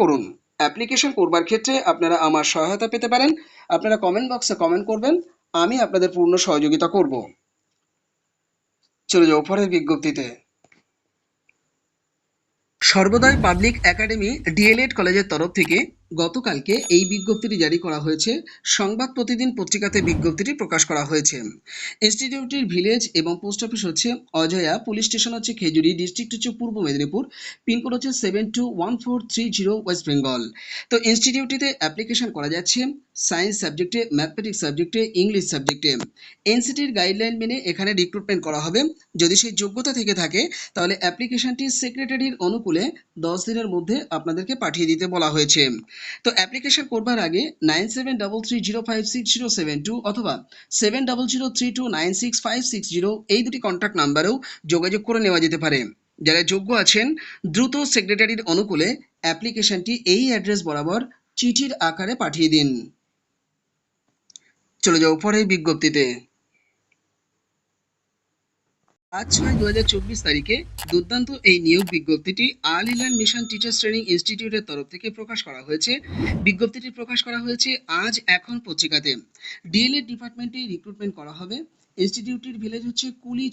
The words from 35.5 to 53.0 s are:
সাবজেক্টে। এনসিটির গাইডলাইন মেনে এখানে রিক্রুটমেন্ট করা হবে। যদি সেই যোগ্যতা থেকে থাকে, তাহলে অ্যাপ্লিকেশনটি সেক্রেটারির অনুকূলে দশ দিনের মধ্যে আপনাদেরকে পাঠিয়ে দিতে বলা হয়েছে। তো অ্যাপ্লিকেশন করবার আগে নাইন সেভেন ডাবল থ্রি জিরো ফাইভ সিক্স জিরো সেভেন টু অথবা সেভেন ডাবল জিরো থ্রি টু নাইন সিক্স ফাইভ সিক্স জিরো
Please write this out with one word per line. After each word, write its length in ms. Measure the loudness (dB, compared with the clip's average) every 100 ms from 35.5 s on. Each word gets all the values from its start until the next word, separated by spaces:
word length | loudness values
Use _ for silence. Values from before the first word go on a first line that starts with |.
সাবজেক্টে। 380 | -2 -2 -2 -2 -2 -4 _ -20 -6 0
এনসিটির 360 | 2 2 -2 -2 0
গাইডলাইন 360 | 0 0 -2 -2
মেনে 160 | -4 -4 -4
এখানে 200 | -2 -2 0
রিক্রুটমেন্ট 400 | 0 -2 -2 -2 -2
করা 120 | -4 -2
হবে। 160 | 0 0 -2 _ 2
যদি 140 | 4 4
সেই 120 | 2 0
যোগ্যতা 300 | -4 -4 -4 -2
থেকে 140 | -2 -2
থাকে, 200 | 0 0 -2 -4 -10 -4
তাহলে 200 | -2 0
অ্যাপ্লিকেশনটি 640 | -2 -2 -4 -2 -2 -2 -4 -2
সেক্রেটারির 540 | -4 -6 -6 -2 -4 -2 -2
অনুকূলে 360 | 0 0 0 -2 -6 _ -6 -4
দশ 140 | -2 -4
দিনের 200 | -4 -2
মধ্যে 220 | -2 -2 -4 -4 -6
আপনাদেরকে 360 | -4 -4 -4 -4
পাঠিয়ে 260 | -4 0 0
দিতে 140 | 2 0 0
বলা 140 | 2 2
হয়েছে। 280 | 4 6 4 0 -8 -16 -16 -6 -2
তো 40 | 2
অ্যাপ্লিকেশন 480 | 0 -2 0 0 2
করবার 240 | -2 0 0 2
আগে 140 | 0 -2 0 2
নাইন 180 | 2 0 -4
সেভেন 200 | -4 -4
ডাবল 180 | -2 -4 -2
থ্রি 120 | -2 -2
জিরো 120 | -4 -2
ফাইভ 140 | -2 -2
সিক্স 160 | -2 0
জিরো 140 | 0 0 -2
সেভেন 200 | -2 -2 -4
টু 80 | -4 -4
অথবা 240 | -4 -2 -4 -8 -20 -6 0
সেভেন 220 | 2 2 -2
ডাবল 160 | -2 -2
জিরো 120 | -2 -2 -2
থ্রি 120 | -2 -2
টু 60 | -4 -2
নাইন 140 | 0 0
সিক্স 160 | -2 -2 -2
ফাইভ 160 | -2 -2
সিক্স 160 | -4 -4
জিরো 140 | -2